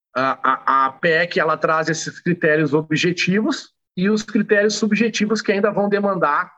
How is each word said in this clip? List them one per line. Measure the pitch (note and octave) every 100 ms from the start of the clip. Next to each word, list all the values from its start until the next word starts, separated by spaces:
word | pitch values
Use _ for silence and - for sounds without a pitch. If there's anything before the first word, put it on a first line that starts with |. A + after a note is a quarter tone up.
| _
a, | B2 C3+ -
a, | C3 C3 - C3+ C3+
a |
pec, | - F3 D#3+ F3 F#3
ela | D#3+ D#3
traz | D#3+ D#3+ D#3+
esses | D#3 - -
critérios | F3 F3 E3 D3+ D#3
objetivos | D3 D#3 D#3 F3+ F3 - F#3+ C4 C#4 - _ _ -
e | F#3+
os | G#3+
critérios | G#3+ A3 G#3 G#3 G#3+
subjetivos | G#3 A3 G#3 A#3 A3 G#3+ A3
que | -
ainda | G3+ G#3
vão | G3 G3+
demandar | G3+ G3+ F#3 D3+ D3+ F3+